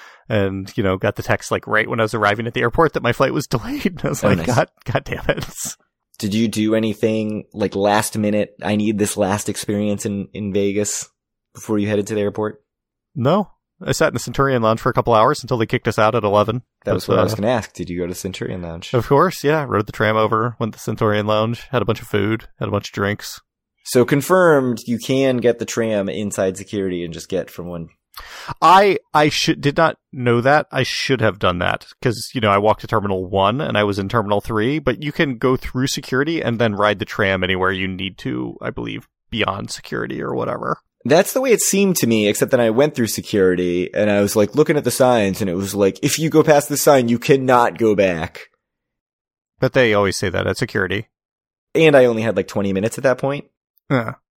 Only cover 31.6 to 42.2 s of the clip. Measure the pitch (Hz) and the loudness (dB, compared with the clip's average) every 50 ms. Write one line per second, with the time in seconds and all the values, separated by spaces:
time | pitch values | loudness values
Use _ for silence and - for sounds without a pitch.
31.6 | 90 95 - - - - - _ - 127 110 110 - - - 135 110 104 98 101 | -2 -2 -2 -4 -8 -16 -14 _ -4 -4 -4 -4 -8 -10 -6 -2 0 2 2 4
32.6 | 101 107 104 - - - 113 110 98 101 95 92 92 90 101 98 95 101 117 139 | 4 2 0 0 -2 -2 -2 -2 0 -2 -2 -4 -4 -2 0 2 2 2 0 0
33.6 | 156 - 120 104 104 104 98 101 98 104 - 117 104 101 104 101 - - 117 107 | -2 -2 0 2 2 2 0 -2 -4 -2 -2 -2 0 0 0 -2 -2 -2 -2 0
34.6 | 107 123 147 160 139 143 117 - 151 147 - - 170 143 127 110 - 127 131 127 | 0 0 -2 -2 -2 -2 -4 -4 -6 -6 -2 -2 -2 -2 -2 -2 0 0 0 0
35.6 | - - - 127 131 139 - 151 139 - 131 127 143 160 170 156 - 117 117 107 | -2 -6 -4 -4 -2 -2 -4 -6 -6 -2 0 0 0 0 0 -2 -2 -2 0 0
36.6 | 120 113 101 98 104 104 104 92 107 - - - 107 95 95 95 92 92 95 92 | 0 0 2 2 2 2 2 0 -4 -6 -4 -2 0 0 0 0 0 0 0 0
37.6 | 92 92 95 92 95 95 95 92 95 98 - - - 131 127 123 123 117 - - | 0 0 0 0 -4 -4 -4 -6 -8 -8 -10 -10 -8 -8 -6 -6 -6 -8 -10 -10
38.6 | - 123 - 120 120 113 107 113 - _ _ _ _ _ - 110 101 95 95 101 | -10 -10 -8 -8 -8 -10 -10 -12 -14 _ _ _ _ _ -4 -2 -2 -2 -2 -4
39.6 | 110 - - - - - - 113 110 113 - - 135 131 127 123 117 120 117 113 | -8 -10 -12 -14 -10 -8 -8 -6 -6 -6 -6 -8 -6 -6 -4 -4 -4 -4 -6 -6
40.6 | - - - - _ _ _ _ - 120 139 175 - - - 262 262 269 220 - | -4 -6 -6 -6 _ _ _ _ 0 2 4 4 4 2 -2 -2 2 2 2 2
41.6 | - - - 196 202 190 175 - - 113 113 110 | 2 0 2 2 2 2 2 2 2 2 2 2